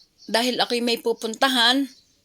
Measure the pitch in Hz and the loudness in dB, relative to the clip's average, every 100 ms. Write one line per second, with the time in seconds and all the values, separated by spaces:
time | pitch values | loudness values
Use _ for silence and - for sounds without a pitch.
0 | _ _ - 214 247 233 202 240 240 226 | _ _ -4 -2 0 -2 -2 -2 -2 -2
1 | 233 226 226 226 269 254 233 262 269 - | -2 -4 -6 0 0 4 2 2 -2 -8
2 | _ _ | _ _